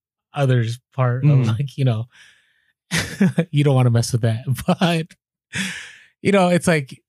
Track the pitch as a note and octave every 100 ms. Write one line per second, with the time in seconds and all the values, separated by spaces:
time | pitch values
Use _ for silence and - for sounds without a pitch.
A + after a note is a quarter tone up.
0 | _ _ _ D3 C3+ B2 A2+ A#2 _ -
1 | B2 B2 D3 C3+ A2+ A2 C#3+ - C3 A2
2 | A#2+ _ - _ _ _ _ _ - E3
3 | - - F#3 - E3 C#3+ D3 B2+ B2 A#2
4 | - A#2 A2+ A2 C3+ B2 - F3 E3+ E3
5 | D#3+ _ _ _ _ - F#3+ - - -
6 | - _ G#3 G3 F3+ F3 - D#3+ C3+ -